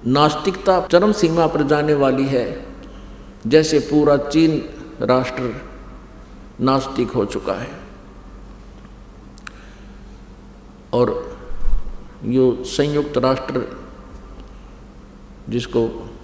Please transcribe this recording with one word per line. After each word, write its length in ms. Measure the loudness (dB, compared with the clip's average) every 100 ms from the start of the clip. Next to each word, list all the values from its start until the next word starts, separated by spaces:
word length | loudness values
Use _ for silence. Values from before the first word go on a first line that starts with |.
| 2
नास्तिकता 800 | 4 4 2 -2 0 2 2 4
चरम 220 | 4 4
सीमा 340 | 4 2 4 2
पर 160 | 2
जाने 320 | 2 2 2
वाली 300 | 2 2 2
है, 420 | 0 0 -2 -6 -12 -16 -18 -18 -18 -18 -18 -10 4
जैसे 320 | 4 6 2
पूरा 380 | 4 4 6 4
चीन 520 | 2 4 4 2 -4 -14 -16 -6
राष्ट्र 600 | 2 2 2 -4 -6 -6 -14 -18 -18 -20 -20 -20 -20 -20 -20 -4
नास्तिक 500 | 0 0 -2 -4 -2
हो 140 | -2
चुका 280 | -2 -4 -4
है। 180 | -6 -8 -12 -18 -20 -20 -20 -20 -18 -18 -20 -20 -20 -20 -20 -20 -20 -20 -18 -18 -18 -20 -20 -20 -20 -20 -20 -20 -20 -20 -20 -20 -20 -4
और 460 | 0 2 0 -8 -14 -8 2 6 6 4 -8 -14 -10
यो 400 | 0 4 4 2
संयुक्त 540 | -4 -2 0 0 0 0
राष्ट्र 600 | 0 0 -2 -6 -6 -12 -16 -18 -18 -18 -18 -18 -18 -18 -20 -20 -20 -20 -20 -20 -20 -18 -6
जिसको 640 | -6 -2 -2 -2 -4 -14 -16